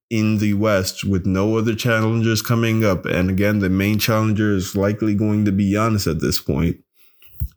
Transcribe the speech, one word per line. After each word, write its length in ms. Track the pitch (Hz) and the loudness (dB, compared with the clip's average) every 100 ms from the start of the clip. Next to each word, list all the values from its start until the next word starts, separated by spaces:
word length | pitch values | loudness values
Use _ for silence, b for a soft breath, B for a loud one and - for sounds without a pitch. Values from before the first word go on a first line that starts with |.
| _ | _
in 260 | 113 107 107 | -2 0 0
the 160 | 107 | 0
West 500 | 101 110 98 92 - | 0 2 2 0 -4
with 220 | 95 95 95 | -2 -2 0
no 320 | 95 107 110 | 0 0 0
other 160 | 113 | 0
challengers 720 | 107 123 113 110 113 113 110 | -2 0 0 0 0 0 0
coming 400 | - 117 113 110 | 0 0 0 2
up. 220 | 107 90 - | 2 0 -2
And 260 | 82 92 | 0 0
again, 280 | 95 101 107 | 0 0 0
the 100 | 92 | 0
main 280 | 95 98 107 | 0 0 0
challenger 560 | 123 110 110 107 107 | 0 0 0 0 0
is 220 | 98 92 98 | 0 -2 0
likely 400 | 101 107 110 104 | 0 0 -2 0
going 300 | 107 107 104 | 0 0 0
to 60 | |
be 200 | 98 98 | 2 0
Giannis 400 | 104 113 107 85 | 0 0 0 -2
at 80 | 78 | -2
this 200 | 65 - | -2 -2
point. 440 | - 69 82 - _ B B B B B - | -2 0 0 -2 _ B B B B B -10